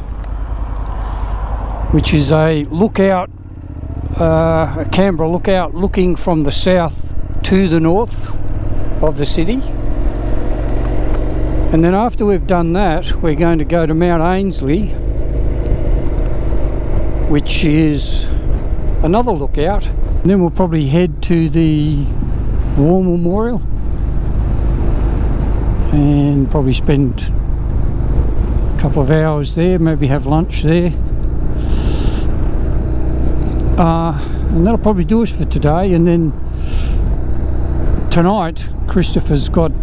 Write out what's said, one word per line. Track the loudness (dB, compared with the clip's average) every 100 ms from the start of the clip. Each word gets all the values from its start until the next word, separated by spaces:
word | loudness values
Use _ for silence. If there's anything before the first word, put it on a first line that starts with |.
| -10 -10 -8 -8 -8 -8 -8 -8 -8 -8 -8 -6 -6 -6 -6 -6 -6 -6 0
which | 0 2
is | 0 2
a | 2 2 0
lookout, | -4 -2 -2 2 0 0 -4 -10 -18 -16 -14 -12 -10 -10 -8 -2
uh, | 0 2 2 0 -2 -4
a | -2
Canberra | 0 2 0 -2
lookout | 0 0 0 0 -2
looking | -2 0 0 0
from | 0 0
the | 0
south | 0 2 2 0 -4 -4 -2 -2 -2
to | 0 2 2
the | 2
north | 2 2 0 -4 -4 -2 -2 -2 0 0 0 2
of | 0 0
the |
city. | 0 2 2 0 -2 -2 -2 0 0 -2 0 0 0 -2 0 0 0 0 2 0 0 0 0 0 2
And | 2
then | 2
after | 2 0 0 0
we've | 0 0
done | 0 0
that, | 0 0 0 -2 0
we're | 0 0
going | 2 2
to |
go | 0 0 0
to |
Mount | 2 2 2
Ainslie, | 0 0 -2 -2 -2 0 0 -2 -2 -2 -2 0 0 -2 0 0 2 0 0 0 0 0 0 2 0 0 0 0 0 0 2
which | 2 2 0
is | 2 2 2 0 0 0 0 0 0 0 0 0 0 0
another | 2 2 0
lookout. | -2 -2 0 0 0 -2
And | -2 0 0
then | 2 2
we'll | 2
probably | 0 0 0 0
head | 2 0 -2
to | 0 0 2
the | 2 2 2 0 0 0 -2 -2 -2 0 0 0 2
War | 2 2
Memorial | 2 0 0 0 -2 -2 -2 -2 -2 -2 -2 -2 -2 -2 0 0 0 0 0 0 0 0 0 0 0 0 0 0 2
and | 2 2 2 2 0 0
probably | 0 0
spend | 0 2 2 0 -2 -2 0 0 -2 -2 0 0 0 0 0 2 0 0 0 0
a | 0 0
couple | 2
of | 2
hours | 2 2 -2 -2
there, | 0 0 2
maybe | 2 2 0
have | 0 0
lunch | 0 0 0
there. | 2 2 0 0 -2 0 0 0 0 0 0 0 0 0 0 0 0 2 0 0 0 0 0 0 0 0 2 2 0 0 0 2
Uh, | 2 2 0 -2 -4 -2 0
and | 2 2
that'll | 2
probably | 0 0
do | 0 0
us | 0
for | -2 -2
today. | 0 0 2 2
And | 2 4
then | 2 0 -2 -4 -4 -2 0 0 0 0 0 0 0 0 0 0 0 2 2 2
tonight, | 2 2 2 -2 -4 -6 -4 -2
Christopher's | 0 0 0 0 0 0
got | 0 0 0